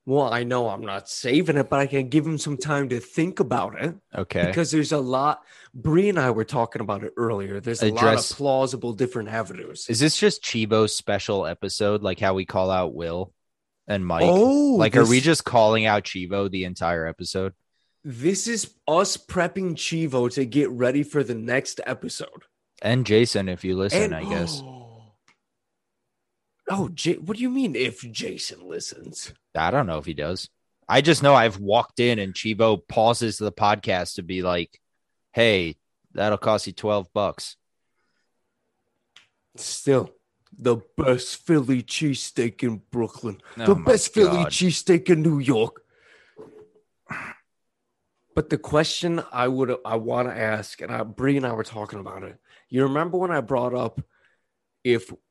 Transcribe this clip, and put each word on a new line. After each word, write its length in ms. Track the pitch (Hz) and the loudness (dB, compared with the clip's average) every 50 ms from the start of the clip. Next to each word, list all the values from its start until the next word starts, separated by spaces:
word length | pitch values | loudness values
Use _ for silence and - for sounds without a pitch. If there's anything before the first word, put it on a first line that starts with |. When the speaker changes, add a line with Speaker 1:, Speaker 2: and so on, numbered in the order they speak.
| _ 131 | _ -2
Speaker 1:
Well, 240 | 131 143 139 120 | 0 0 2 0
I 120 | 113 120 123 | 0 -2 -2
know 260 | 120 127 127 120 110 | -2 -2 -2 -2 -2
I'm 160 | 98 101 117 | -4 -6 -8
not 240 | 104 98 101 - - | -8 -8 -8 -10 -10
saving 480 | - - - 123 117 156 180 160 151 147 | -12 -8 -2 0 2 2 2 2 2 0
it, 100 | 135 - | 0 0
but 120 | 151 139 | 0 0
I 80 | 139 131 | 0 0
can 220 | 143 139 131 127 | 0 -2 -2 0
give 180 | 127 156 147 160 | 0 0 0 0
him 100 | 160 147 | -4 -4
some 200 | - 156 147 131 | -4 -6 -6 -6
time 320 | - 147 151 143 139 127 | -4 -4 -2 -2 -2 -2
to 100 | 123 117 | -4 -6
think 400 | 117 - - - 160 180 185 - | -8 -6 -4 -2 -2 -2 0 -2
about 420 | 202 - 123 117 90 104 - - | -2 -2 0 -2 -4 -4 -6 -6
it. 140 | 113 165 165 - _ _ - | -8 -8 -8 -10 _ _ -8
Speaker 2:
Okay. 300 | - 95 - - 90 87 | -8 -8 -4 -2 0 0
Speaker 1:
Because 240 | 87 95 170 165 - | 0 0 0 -2 0
there's 220 | 156 156 147 - | 0 0 0 0
a 80 | 156 147 | -2 -2
lot, 440 | 135 123 131 131 139 151 - - - _ - - - - _ | -2 -2 -2 0 0 0 -2 -2 -6 _ -20 -20 -20 -20 _
Bree 360 | 131 110 156 151 175 196 202 | -6 -2 2 4 4 4 4
and 100 | 190 170 | 2 2
I 100 | 135 127 | 2 2
were 160 | 113 107 110 | 2 0 -2
talking 340 | - - 131 117 113 - 113 | -2 0 -2 -2 -2 -2 -8
about 240 | 113 98 104 98 104 | -6 -4 -6 -6 -6
it 100 | - - - | -8 -6 -4
earlier. 420 | 120 113 113 101 98 98 101 101 | -2 -2 -2 -4 -4 -6 -8 -8
There's 220 | - 117 117 - | -6 -6 -4 0
a 80 | 113 110 | 0 0
lot 140 | 107 117 120 | 2 4 4
of 60 | 110 | 4
Speaker 2:
Address 220 | 110 104 - - | 4 4 2 -2
Speaker 1:
plausible 640 | - - 143 139 131 131 131 127 - 120 117 120 113 | -6 -4 0 0 2 2 2 0 -2 -6 -6 -8 -2
different 360 | 98 131 123 - 120 107 104 | -2 -2 -2 -2 -6 -8 -4
avenues. 580 | 110 113 110 90 95 92 - - - - - - | -4 -6 -6 -6 -8 -12 -14 -14 -14 -14 -6 -4
Speaker 2:
Is 100 | 117 110 | 0 2
this 160 | 139 156 - | 2 2 2
just 280 | - 208 208 - - - | 4 2 2 2 0 -6
Chivo's 520 | - - 117 110 104 110 110 110 104 - | -4 -2 -2 0 2 4 4 4 4 2
special 520 | - - - 101 101 - - 104 98 87 78 | -4 -4 -2 -2 -2 -2 -2 -2 -2 -2 -4
episode, 560 | 85 - - 98 - - 107 101 104 104 101 | -6 -6 -6 -6 -4 0 0 0 0 0 0
like 160 | 98 92 - | -2 -2 0
how 160 | 107 98 95 | 0 2 2
we 100 | 95 92 | 0 -2
call 240 | - - 95 92 92 | -2 0 0 0 2
out 240 | 95 92 90 82 58 | 2 0 0 -2 -4
Will 400 | 69 85 82 85 90 95 - _ _ _ _ _ _ _ _ _ _ _ - | -6 -6 -6 -4 -6 -6 -8 _ _ _ _ _ _ _ _ _ _ _ -4
and 180 | 104 98 92 | -4 -4 -2
Mike? 200 | 87 - - 165 175 | -2 2 4 4 6
Speaker 1:
Oh, 480 | 180 190 220 254 277 285 294 285 262 202 | 6 6 6 6 6 4 4 4 4 4
Speaker 2:
Like, 180 | 110 110 - | 4 4 6
are 100 | 120 117 113 | 6 6 8
we 80 | 120 127 | 6 4
Speaker 1:
this 80 | 131 | 6
Speaker 2:
just 180 | 160 160 - - | 4 2 2 0
calling 440 | - - 120 110 107 110 110 110 110 | 2 4 4 6 6 6 4 4 4
out 160 | 104 104 98 | 2 2 0
Chivo 480 | - - 95 90 87 95 101 101 98 | -2 -6 -6 -6 -4 -2 -2 -2 -2
the 140 | 98 92 92 | -2 -4 -4
entire 420 | 90 90 - 90 85 85 82 80 82 | -4 -6 -4 -2 -2 0 0 -2 -4
episode? 460 | 80 - 90 - - 95 95 95 92 _ _ _ _ _ _ _ _ _ _ | -6 -8 -10 -6 -4 -4 -4 -4 -6 _ _ _ _ _ _ _ _ _ _
Speaker 1:
This 440 | 151 123 117 127 165 196 190 - 233 | -14 -12 -4 -2 -2 -2 0 -4 -4
is 280 | 233 226 - - - _ _ - | -4 -6 -6 -8 -12 _ _ 0
us 300 | 156 170 202 196 - - | 2 2 2 0 -2 -6
prepping 540 | - - - 185 170 175 175 196 190 180 165 | -10 -6 -2 -2 -2 -2 -2 -4 -4 -4 -4
Chivo 580 | - - - 165 165 160 151 127 127 123 123 123 | -4 -6 -4 -2 -2 -2 0 0 0 0 0 0
to 100 | 143 135 | -2 -4
get 240 | 117 110 143 147 - | 0 2 0 0 2
ready 320 | 127 120 123 120 131 143 | 0 0 0 2 2 0
for 220 | 147 143 - 147 135 | -2 0 -2 -2 -2
the 100 | 110 120 | -2 -4
next 480 | 113 110 120 123 135 131 - - - - - | -6 -4 -2 -2 -2 -2 -4 -10 -10 -8 -8
episode. 560 | 127 - - - - - - - - - - _ _ _ _ _ _ _ | -8 -8 -8 -12 -10 -10 -12 -14 -16 -20 -20 _ _ _ _ _ _ _
Speaker 2:
And 280 | - 104 120 127 123 104 | -2 0 0 2 2 4
Jason, 420 | 104 110 120 117 - 101 95 95 | 6 6 6 4 2 -2 -2 -2
if 140 | 90 87 - | -6 -6 -4
you 120 | 92 92 | -4 -2
listen, 380 | 92 95 101 - - - - 80 | 0 0 0 0 0 0 0 -2
Speaker 1:
And 20 | |
Speaker 2:
I 80 | 80 80 | -6 -6
guess. 380 | - - - 175 170 156 139 135 131 | -6 -4 -4 -4 -4 -6 -8 -12 -14
Speaker 1:
<gasps> 40 | 131 123 120 117 113 113 110 107 104 _ _ _ _ _ _ _ _ _ _ _ _ _ _ _ _ _ _ _ _ _ _ _ _ _ _ _ _ _ _ - | -18 -18 -20 -20 -20 -20 -20 -20 _ _ _ _ _ _ _ _ _ _ _ _ _ _ _ _ _ _ _ _ _ _ _ _ _ _ _ _ _ _ _ -6
Oh, 220 | 196 196 180 110 | -4 -2 -2 -4
J-, 280 | 175 - - 160 - - | -4 -4 -2 -2 -2 -2
what 200 | - 170 214 220 | -4 -8 -6 -4
do 60 | 247 | -4
you 80 | 254 | -2
mean 240 | 247 269 262 208 135 | -2 0 -2 -2 -2
if 260 | 113 127 117 113 - - 120 | -2 -2 -4 -4 -8 -14 -12
Jason 560 | 110 - - - 90 - - - - - 92 90 | -10 -10 -8 -8 -8 -10 -10 -12 -12 -14 -16 -12
listens? 640 | 82 85 - - - - - 85 85 - - - - _ _ _ _ | -12 -10 -10 -12 -14 -16 -18 -16 -16 -16 -16 -16 -18 _ _ _ _
Speaker 2:
I 140 | 80 80 85 | -2 -2 0
don't 160 | 120 139 131 | 0 0 0
know 140 | 92 80 78 | 0 -4 -6
if 60 | 73 | -6
he 100 | 82 78 | -8 -8
does. 340 | 69 73 78 92 95 - - _ _ _ _ _ _ _ - | -6 -6 -6 -6 -8 -10 -14 _ _ _ _ _ _ _ 2
I 120 | 113 131 | 4 4
just 200 | 143 160 156 - | 6 6 4 6
know 140 | 139 143 139 | 8 8 8
I've 240 | 127 113 117 98 101 | 8 6 4 2 -2
walked 400 | 101 98 104 120 117 - _ - | 0 2 2 2 2 0 _ 0
in 180 | 120 120 120 110 | 2 2 2 0
and 160 | 98 95 92 | -2 -6 -6
Chivo 460 | - - 110 110 98 113 113 107 90 - _ | -6 -4 -4 0 4 4 4 4 2 -2 _
pauses 500 | - 117 110 117 117 - 120 113 101 - | 0 2 4 4 4 2 0 -4 -4 -2
the 140 | 107 104 | -4 -6
podcast 640 | 92 - 110 104 107 104 - 110 95 90 87 - - | -2 0 2 2 2 0 0 -2 -2 -2 -2 -4 -8
to 80 | - 90 | -10 -8
be 180 | 82 92 90 | -6 -6 -4
like, 400 | 90 90 87 87 85 - _ _ _ _ _ _ _ _ _ _ _ _ | -2 0 0 -2 -2 -6 _ _ _ _ _ _ _ _ _ _ _ _
"Hey, 460 | _ 113 117 117 107 95 87 82 78 - _ _ _ _ _ _ _ | _ 4 4 6 6 4 2 -2 -6 -10 _ _ _ _ _ _ _
that'll 240 | - 98 107 107 98 | -2 0 0 0 0
cost 260 | - 113 107 101 - | 0 0 0 0 -2
you 80 | 101 92 | -6 -10
twelve 400 | - - 107 104 101 95 - _ | -6 -4 -2 -2 -2 -2 -4 _
bucks." 420 | 107 101 90 78 - - - - _ _ _ _ _ _ _ _ _ _ _ _ _ _ _ _ _ _ _ _ _ _ _ _ _ _ _ _ _ _ _ _ - _ _ _ _ _ _ _ | -2 -2 -2 -4 -6 -12 -16 -16 _ _ _ _ _ _ _ _ _ _ _ _ _ _ _ _ _ _ _ _ _ _ _ _ _ _ _ _ _ _ _ _ -20 _ _ _ _ _ _ _
Speaker 1:
Still, 540 | - - - - - - 143 135 127 98 80 - _ _ _ _ _ _ _ - - | -14 -12 -10 -10 -6 0 2 2 2 2 -2 -8 _ _ _ _ _ _ _ -20 -4
the 200 | 120 127 117 113 - _ _ - | 0 0 0 0 -2 _ _ -2
best 480 | 156 131 127 123 - - - - - | 2 2 2 2 0 -6 -12 -12 0
Philly 380 | - 170 151 131 117 135 123 117 | 2 2 2 4 2 0 0 -2
cheesesteak 800 | - - - 160 147 135 117 - - - - 120 120 - - - | -4 -6 -2 -2 -2 -2 -2 -6 -8 -4 -2 -2 -2 -2 -2 -4
in 180 | 123 110 98 - _ | -4 -4 -4 -10 _
Brooklyn. 540 | - 120 113 101 - - - 113 101 - _ - - - | -4 -4 -4 -4 -4 -8 -10 -10 -10 -10 _ -20 -12 0
Speaker 2:
Oh 60 | 113 | 4
Speaker 1:
The 100 | - 202 | 4 4
Speaker 2:
my 160 | - 82 - | 4 6 4
Speaker 1:
best 200 | 254 208 - - | 4 4 4 0
Philly 340 | - 214 202 170 - 170 175 | 4 6 6 6 6 2 2
Speaker 2:
God. 60 | 147 | 0
Speaker 1:
cheesesteak 560 | - - 180 180 151 - - - 180 170 - - | 0 2 2 2 0 0 4 4 4 4 6 4
in 100 | 175 156 | 4 4
New 160 | 156 165 151 143 | 4 2 2 2
York. 460 | 135 123 135 110 113 - - - _ _ _ _ _ _ _ _ _ _ _ - - - - - - _ _ _ _ _ _ _ _ _ - - - - - - _ _ _ _ _ _ _ _ _ _ _ _ _ _ _ _ _ _ _ | 2 2 2 2 2 0 -2 -10 _ _ _ _ _ _ _ _ _ _ _ -20 -20 -20 -20 -20 -20 _ _ _ _ _ _ _ _ _ -12 -12 -12 -14 -16 -20 _ _ _ _ _ _ _ _ _ _ _ _ _ _ _ _ _ _ _
But 160 | 160 156 156 | -4 -2 -2
the 80 | 160 151 | -4 -4
question 680 | - - 147 151 160 - - - 170 175 170 165 - - | -4 0 0 2 2 2 -2 -4 -4 -2 -4 -4 -6 -6
I 160 | - 123 123 127 | -4 -2 0 0
would, 260 | 131 131 131 117 123 - - | 0 0 0 -2 -2 -6 -4
I 100 | 104 113 | -4 -4
wanna 360 | 117 110 117 123 123 123 123 | -4 -2 -2 -2 -2 -2 -2
ask, 500 | - 113 113 110 110 110 104 - - - | -4 -4 -2 -2 -2 -4 -6 -10 -12 -14
and 100 | - 98 | -10 -8
I, 120 | 120 117 110 | -6 -8 -8
Bree 340 | 110 101 - 123 139 139 139 | -8 -8 -4 0 0 0 0
and 80 | 131 | 0
I 80 | 123 117 | -2 -4
were 100 | 110 107 | -4 -6
talking 360 | - 113 110 104 104 - 104 | -8 -8 -10 -10 -10 -10 -12
about 240 | 95 101 92 95 95 | -12 -14 -14 -14 -16
it. 140 | 95 107 - _ _ _ _ _ _ | -16 -18 -20 _ _ _ _ _ _
You 140 | 127 127 135 | 0 2 2
remember 340 | 139 135 147 165 175 170 180 | 2 2 0 -2 -2 -2 -2
when 140 | 185 180 | -2 0
I 80 | 170 147 | -2 -2
brought 320 | 120 101 135 123 123 123 120 | -2 0 -2 -2 0 -2 -2
up 280 | 123 123 113 - - - - _ _ _ _ _ _ _ _ _ _ _ _ _ _ _ | -4 -4 -4 -6 -8 -12 -12 _ _ _ _ _ _ _ _ _ _ _ _ _ _ _
if 240 | 127 120 113 117 - 117 - _ _ | 0 0 0 0 -6 -16 -20 _ _